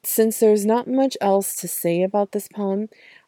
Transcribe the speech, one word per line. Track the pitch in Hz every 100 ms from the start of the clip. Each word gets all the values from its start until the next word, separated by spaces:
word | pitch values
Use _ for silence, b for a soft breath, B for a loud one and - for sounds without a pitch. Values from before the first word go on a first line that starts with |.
since | - - 226 220
there's | 220 214 208
not | 226 240
much | 262 269 -
else | 202 196 196
to | - 180
say | - 175 170
about | 185 202 202
this | 208 -
poem, | - 202 196 214 B B B